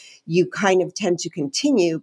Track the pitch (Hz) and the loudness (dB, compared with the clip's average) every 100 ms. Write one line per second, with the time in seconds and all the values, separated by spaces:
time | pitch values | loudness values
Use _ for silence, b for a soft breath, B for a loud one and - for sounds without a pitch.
0 | B B - 170 180 - 196 185 165 - | B B -2 0 0 0 2 2 0 -4
1 | 196 175 165 - 143 - 285 254 170 160 | -4 -4 -6 -8 -6 -2 0 2 2 0